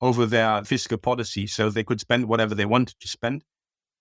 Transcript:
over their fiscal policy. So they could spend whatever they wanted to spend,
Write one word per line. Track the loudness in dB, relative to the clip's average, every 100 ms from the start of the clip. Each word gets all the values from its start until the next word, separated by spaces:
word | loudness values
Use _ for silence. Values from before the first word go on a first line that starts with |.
over | 2 2 4
their | 4 2 0
fiscal | 0 -4 -2 -4
policy. | 0 -2 -2 -6 -4
So | 0 0
they | 0
could | -2 -4
spend | 0 0 2
whatever | 2 2 0
they | 2
wanted | 2 0 -4
to | -14
spend, | -6 -4 -6 -10 _ _ _ _ _